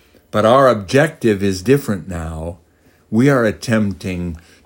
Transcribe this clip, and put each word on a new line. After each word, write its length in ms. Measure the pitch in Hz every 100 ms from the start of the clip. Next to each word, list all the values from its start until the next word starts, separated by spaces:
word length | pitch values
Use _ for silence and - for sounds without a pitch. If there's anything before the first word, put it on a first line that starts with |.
| _ _ _
But 140 | 107 107
our 240 | 127 135
objective 720 | 110 92 131 160 - 120 101
is 180 | 101 92
different 460 | 90 139 - 98 78
now. 520 | 87 82 80 82 85 _ _ _ _ _
We 180 | 110 135
are 160 | 139 113
attempting 920 | - - 113 104 92 95 90 87 82 - _